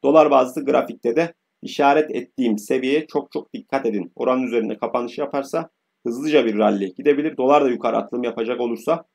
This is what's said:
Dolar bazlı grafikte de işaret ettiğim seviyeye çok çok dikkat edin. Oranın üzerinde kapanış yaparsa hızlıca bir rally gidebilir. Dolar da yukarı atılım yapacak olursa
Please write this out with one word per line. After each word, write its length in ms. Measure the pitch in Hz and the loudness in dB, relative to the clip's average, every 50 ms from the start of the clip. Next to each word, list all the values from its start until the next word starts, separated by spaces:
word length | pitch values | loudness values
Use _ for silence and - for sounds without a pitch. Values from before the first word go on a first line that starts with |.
| - | 2
Dolar 260 | 139 147 160 151 151 | 6 6 6 6 8
bazlı 340 | 143 131 127 127 - 160 139 | 6 4 4 2 -2 -6 -2
grafikte 520 | 135 135 127 123 - - - _ 117 117 | 0 0 0 0 -2 -8 -6 _ -2 0
de 180 | 151 170 170 - _ _ _ _ _ | 0 -2 -2 -6 _ _ _ _ _
işaret 480 | - - - - 143 139 143 156 151 151 | -16 -12 -2 2 4 4 4 4 2 0
ettiğim 480 | - 120 120 - _ - 127 117 107 104 | -4 -8 -8 -8 _ -2 0 0 0 -2
seviyeye 480 | - - 131 131 131 131 135 156 156 | -2 -2 -2 -2 0 0 0 0 -2
çok 260 | - - 147 139 _ | -2 -6 -6 -6 _
çok 200 | - 151 - _ - | -10 -10 -10 _ -16
dikkat 320 | 113 - _ - 135 135 | -16 -10 _ -6 -2 -2
edin. 260 | 117 104 101 90 - _ | -2 -2 -2 -6 -8 _
Oranın 280 | - 113 123 127 131 | -4 -2 0 0 0
üzerinde 360 | 131 120 113 120 110 - 110 - | -2 -2 -2 -2 -2 -2 -6 -6
kapanış 400 | - - - 123 120 120 - - | -8 -4 -4 -4 -6 -6 -8 -8
yaparsa 520 | 226 226 - 277 277 269 - 165 165 - _ _ _ _ _ _ _ | -8 -6 -6 -6 -6 -4 -6 -6 -6 -8 _ _ _ _ _ _ _
hızlıca 400 | 120 117 127 143 156 147 147 123 | -8 -6 -4 -4 2 2 4 4
bir 120 | 113 107 104 | 4 0 2
rally 360 | 107 104 104 101 98 92 - | 2 2 2 0 -4 -6 -8
gidebilir. 420 | - - 147 143 139 151 156 151 | -2 0 0 2 2 0 -4 -4
Dolar 280 | - 127 131 143 139 135 | -2 2 4 4 4 4
da 40 | 131 | 2
yukarı 280 | 120 110 - 120 113 | -2 0 -2 -2 -2
atılım 280 | 113 110 - - 123 123 | -2 -4 -4 -6 -4 -4
yapacak 360 | 117 113 120 113 110 123 117 | -4 -4 -4 -4 -4 -2 -4
olursa 440 | 123 117 117 107 - - 160 165 - _ | -2 -4 -4 -6 -2 -4 -4 -4 -4 _